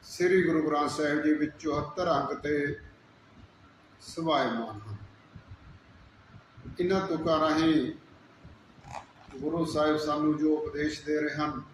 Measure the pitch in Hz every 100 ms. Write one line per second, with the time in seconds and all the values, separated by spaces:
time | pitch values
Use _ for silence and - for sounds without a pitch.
0 | - - 180 185 170 160 151 147 147 -
1 | 151 151 151 147 143 - 160 143 - -
2 | 175 143 143 139 147 147 143 - - -
3 | - - - - - - - - - -
4 | - - 165 143 123 113 113 - - 104
5 | - - - - - - - - - -
6 | - - - - - - - - 180 190
7 | 190 160 165 156 156 156 160 156 127 -
8 | - - - - - - - - - -
9 | - - - 135 147 165 156 151 151 151
10 | 151 147 151 147 156 151 151 143 151 151
11 | 151 151 151 143 151 131 -